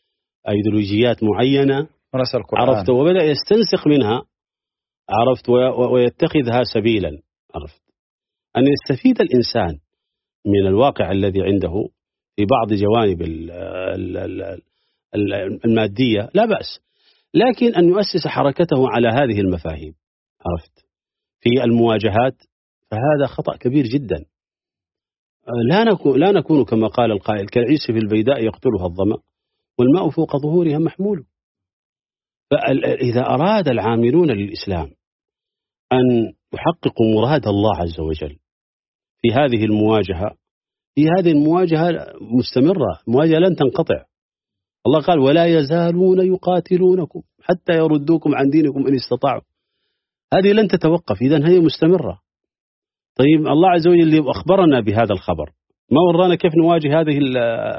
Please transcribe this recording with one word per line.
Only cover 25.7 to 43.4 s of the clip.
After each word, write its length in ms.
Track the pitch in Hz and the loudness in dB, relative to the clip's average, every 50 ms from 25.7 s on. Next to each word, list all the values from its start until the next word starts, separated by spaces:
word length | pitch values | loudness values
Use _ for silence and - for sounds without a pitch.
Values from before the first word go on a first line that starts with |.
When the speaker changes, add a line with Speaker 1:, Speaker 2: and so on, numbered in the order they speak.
| 175 208 233 | 2 2 2
Speaker 1:
نكو-، 340 | 226 190 - - 139 127 | 2 0 0 0 0 2
لا 140 | 135 165 202 | 2 2 2
نكون 340 | 202 - - - 156 143 117 | 2 0 0 0 0 0 0
كما 220 | - 113 110 110 | 0 0 0 -2
قال 240 | 104 - - 120 110 | 0 0 0 0 0
القائل: 360 | 107 95 - - 107 104 101 | -2 -2 -4 -4 -6 -6 -4
"كالعيش 380 | 101 - 123 117 120 156 143 - | -2 -2 0 0 2 0 0 -2
في 120 | - 110 | -2 -2
البيداء 460 | 113 110 101 107 110 110 127 139 117 113 | -2 -2 0 0 0 0 0 0 0 -2
يقتلها 420 | 110 - - - 127 110 92 90 | -4 -4 -4 -2 -2 -2 -2 -4
الظمأ، 320 | 90 85 92 95 104 - - _ _ _ _ _ _ _ _ _ _ _ - | -6 -4 -2 -2 -2 -2 -4 _ _ _ _ _ _ _ _ _ _ _ 0
والماء 300 | 123 127 330 - 175 156 | 2 4 2 2 0 -2
فوق 280 | 135 165 156 - - | -2 -4 -4 -2 -4
ظهورها 400 | 139 143 151 165 180 170 160 143 | -4 -4 -2 0 0 0 0 -2
محمول". 480 | 160 165 160 - - 190 208 202 151 123 _ _ _ _ _ _ _ _ _ _ _ _ _ _ _ _ _ _ _ _ _ _ _ _ - | -2 -4 -4 -4 -4 -4 -4 -4 -6 -8 _ _ _ _ _ _ _ _ _ _ _ _ _ _ _ _ _ _ _ _ _ _ _ _ -4
فال-، 340 | 147 - - 127 135 139 - | -2 -2 0 -2 -2 -2 -2
إذا 360 | 147 - - 127 123 113 123 | -2 -2 -2 -2 -2 -2 -2
أراد 460 | 131 - 127 131 165 196 220 208 175 | -2 -2 -2 0 0 0 0 0 0
العاملون 640 | 143 120 107 92 113 117 117 117 120 139 175 180 147 | -2 -2 -2 -2 -2 0 0 0 2 2 2 2 0
للإسلام 600 | 110 98 101 101 107 - - 101 92 85 80 73 - _ _ _ _ _ _ _ _ _ _ _ _ _ _ _ _ _ _ - 127 | 0 -4 -6 -8 -10 -10 -8 -6 -6 -6 -8 -10 -14 _ _ _ _ _ _ _ _ _ _ _ _ _ _ _ _ _ _ -2 0
أن 400 | 127 127 127 120 117 113 95 - _ _ _ - | 2 2 2 2 0 -2 -4 -8 _ _ _ -12
يحققوا 600 | - - 160 175 - - - - - 113 110 110 | -6 -4 -4 -4 -4 -4 -4 -2 0 0 2 2
مراد 320 | 107 113 131 156 143 - | 2 0 0 0 0 0
الله 300 | 107 101 101 104 107 98 | -2 0 0 0 0 0
عز 220 | 90 87 85 80 82 | -2 -6 -6 -8 -8
وجل 380 | 78 80 78 - 76 73 73 - _ _ _ _ _ _ _ _ _ _ _ _ _ _ _ _ | -8 -8 -8 -8 -10 -12 -14 -18 _ _ _ _ _ _ _ _ _ _ _ _ _ _ _ _
في 120 | - 117 110 | -2 0 2
هذه 320 | 135 151 135 120 107 110 | 2 0 0 0 0 0
المواجهة، 720 | 107 107 107 107 110 110 107 95 92 92 82 101 110 - _ _ _ _ _ _ _ _ _ _ _ - | 0 0 0 2 2 2 0 0 -2 -6 -6 -8 -8 -10 _ _ _ _ _ _ _ _ _ _ _ -2
في 120 | 143 151 | 0 2
هذه 240 | 160 170 196 175 170 | 2 2 2 2 2
المواجهة 840 | 156 147 147 156 170 185 185 170 160 156 165 175 165 - - - - - | 2 4 2 2 2 2 2 0 0 0 0 0 -2 -4 -8 -14 -18 -18
مستمرة، 800 | 104 110 117 127 - - - 127 135 170 190 180 123 98 90 - _ | -6 -2 -2 -2 0 0 0 2 2 2 2 0 -2 -4 -4 -6 _
مواجهة 320 | 113 120 135 160 165 156 | 0 2 2 2 2 2
لن 160 | 160 | 2